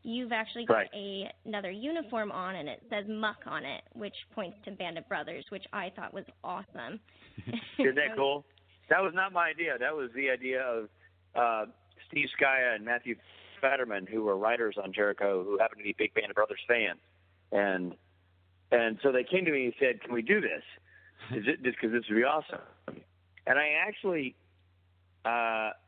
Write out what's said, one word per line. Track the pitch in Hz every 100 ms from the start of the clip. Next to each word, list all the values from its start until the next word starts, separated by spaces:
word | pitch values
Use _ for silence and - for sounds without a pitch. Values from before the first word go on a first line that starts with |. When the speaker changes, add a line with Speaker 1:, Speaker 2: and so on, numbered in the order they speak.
Speaker 1:
you've | 240 233 247
actually | 226 220 - 131
got |
Speaker 2:
Right. | 110 95
Speaker 1:
a, | 107 101 98 - - -
another | 208 196
uniform | 196 262 330 262 233 214
on, | 185 185 185
and | 147
it | 120 -
says | 208 208
Muck | 214 214 214 -
on | 151
it, | 135 127 -
which | 240 208 - -
points | - 185 202
to | -
Band | 196 180 165
of | -
Brothers, | 185 147 160 -
which | 190 -
I | 208 185 190
thought | 117
was | 190 - -
awesome. | - 180 202 - 120 214 - _ - -
Speaker 2:
<laughs> | - 117 - -
Isn't | 254 131
that | 147
Speaker 1:
<laughs> | 220
Speaker 2:
cool? | 139 143 - _ _ _ -
That | 165
was | 190
not | 170 190
my | 180 165
idea. | 151 165 127
That | 127
was | 156 127
the | 117 135
idea | 127 127 127
of, | 127 113 107 - - _ _
uh, | - 120 113 107 - _ - -
Steve | 156 139 -
Skaya | 139 135 127 110
and |
Matthew | 107 120 - 113 - - - -
Fetterman, | 135 135 123 101 92
who | 110
were | 107 98
writers | 107 120 113 101
on | 98
Jericho, | 95 104 98 101 95
who | 92 101
happened | 113 104
to |
be | 104 98
big | 107
Band | - 104
of | 101
Brothers | 107 101 -
fans. | 120 104 85 _ _ _ _ _
And, | 104 101 92 90 85 _ _ _ _ _ _ _
and | 120 117 110
so | 139
they | 127
came | 123 185
to | 175
me | 143
and | 123 -
said, | 135 113
"Can | 107
we | 120
do | 113 208
this? | 127 82 - - _ - - - - 120
Is | 104
it, | 156
just | 127 120
'cause | 113
this | 120 107
would | 107
be |
awesome." | 127 156 - - - - - - - _ _ - -
And | 131
I | 151 151 190
actually, | 208 208 170 131 - _ _ _ _ _ _ _ _
uh, | 113 120 117 110 110 -